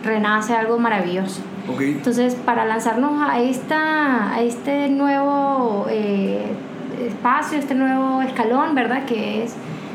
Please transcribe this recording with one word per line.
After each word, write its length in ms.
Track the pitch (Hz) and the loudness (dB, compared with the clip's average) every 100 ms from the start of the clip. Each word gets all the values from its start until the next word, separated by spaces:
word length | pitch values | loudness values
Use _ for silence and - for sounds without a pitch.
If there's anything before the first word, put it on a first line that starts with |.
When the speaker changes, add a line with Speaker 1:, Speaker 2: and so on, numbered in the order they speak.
Speaker 1:
renace 500 | 220 220 208 214 214 233 | 0 0 2 2 2 0
algo 240 | 220 233 | 2 2
maravilloso. 600 | 233 208 180 185 196 - - - - | 2 2 0 -2 -2 -6 -10 -10 -6
Speaker 2:
Ok. 100 | 254 | -2
Speaker 1:
Entonces, 520 | 139 147 - 226 247 | 0 0 0 2 2
para 320 | 247 - 233 220 | 0 0 0 2
lanzarnos 460 | 220 226 226 285 294 | 0 0 2 2 2
a 200 | 285 262 | 2 2
esta, 920 | 247 262 - 311 311 311 294 247 202 | 2 0 -2 0 2 2 2 2 0
a 80 | 233 | 0
este 460 | 233 240 - 285 285 | 0 -2 -2 0 2
nuevo, 960 | 277 277 277 277 285 277 269 240 202 220 | 2 2 2 2 2 2 2 0 0 0
eh, 560 | 220 208 196 196 202 214 208 - - - - 240 | 0 0 0 0 -2 -4 -6 -8 -10 -8 -6 -6
espacio, 540 | - 240 277 302 302 | -2 0 0 0 -2
este 160 | 285 262 | 0 0
nuevo 460 | 262 262 262 262 | 2 2 0 0
escalón, 520 | 262 - 220 247 320 | -2 0 0 2 2
¿verdad? 300 | 285 226 254 277 | 2 0 -2 -2
Que 380 | 226 208 214 | -2 -2 -2
es 100 | 233 - - - - | -4 -6 -10 -10 -10